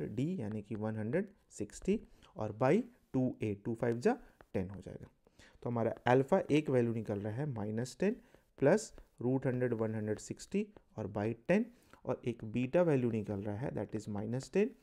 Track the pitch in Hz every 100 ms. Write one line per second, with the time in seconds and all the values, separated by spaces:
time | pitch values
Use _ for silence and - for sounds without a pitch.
0 | 143 107 151 185 104 107 - 104 107 110
1 | 107 160 220 - _ - 101 - - 220
2 | - - - - 107 107 131 202 - -
3 | _ 131 127 - 110 98 123 117 120 117
4 | 208 262 - - _ 101 92 95 - -
5 | - _ _ - - - 123 120 113 -
6 | 120 131 135 190 - 147 156 127 120 113
7 | 110 101 104 113 151 113 104 110 127 -
8 | 190 247 - - _ - 135 214 - -
9 | - - 120 131 135 123 123 113 110 110
10 | 107 107 - - - 196 208 - - -
11 | 101 104 110 117 - 202 233 - _ -
12 | - 123 123 - 110 113 131 170 170 135
13 | 123 110 104 101 101 104 143 123 101 110
14 | 110 101 107 123 - 190 233 -